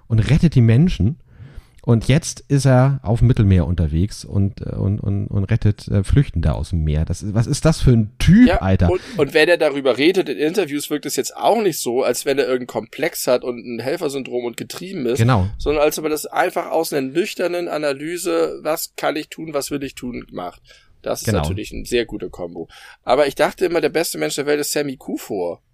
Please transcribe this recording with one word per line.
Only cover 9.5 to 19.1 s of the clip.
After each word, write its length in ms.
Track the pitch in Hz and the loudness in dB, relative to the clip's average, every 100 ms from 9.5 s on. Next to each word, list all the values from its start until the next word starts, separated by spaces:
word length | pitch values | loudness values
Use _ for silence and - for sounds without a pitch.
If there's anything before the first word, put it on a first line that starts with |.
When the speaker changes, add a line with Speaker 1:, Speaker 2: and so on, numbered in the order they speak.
| 170 | 4
Speaker 2:
darüber 400 | 160 139 135 113 | 2 2 0 4
redet 320 | 151 190 151 | 4 2 0
in 80 | 107 | -2
Interviews, 540 | 151 196 180 143 - | 0 0 -2 -4 -4
wirkt 160 | 147 147 | -6 -4
es 80 | - | -4
jetzt 200 | 123 - | -6 -2
auch 240 | 123 214 | 2 2
nicht 200 | 202 - | 0 -2
so, 240 | 123 120 | -2 0
als 200 | 113 123 | 0 0
wenn 140 | 143 139 | -2 0
er 60 | |
irgendeinen 240 | 123 131 123 | 0 -2 -4
Komplex 580 | 117 110 - 156 - - | -6 -8 -6 -6 -4 0
hat 180 | 123 | 0
und 220 | 127 120 110 | -2 -8 -8
ein 140 | 117 | -8
Helfersyndrom 680 | 123 170 160 135 120 120 120 | -6 -4 -4 -6 -6 -6 -6
und 120 | 120 | -8
getrieben 500 | 117 - 180 190 120 | -12 -12 -12 -6 -2
ist, 100 | 123 | 2
Speaker 1:
Genau. 300 | 113 117 92 - | 2 2 0 -2
Speaker 2:
sondern 240 | 143 151 | -2 2
als 140 | 151 151 | 2 0
ob 60 | |
er 80 | 156 | -4
das 160 | 151 - | -6 -4
einfach 420 | 151 175 180 165 | -2 -2 -2 -2
aus 240 | 160 165 | -2 -2
einer 140 | 147 131 | -2 -2
nüchternen 600 | 147 208 - 180 175 170 | -2 -4 -2 -4 -2 -4
Analyse, 920 | 156 151 135 151 175 175 165 160 139 | -4 -4 -4 -6 -6 -2 0 -2 -4
was 320 | 147 160 - - | -6 -4 -6 -6
kann 200 | 147 | -4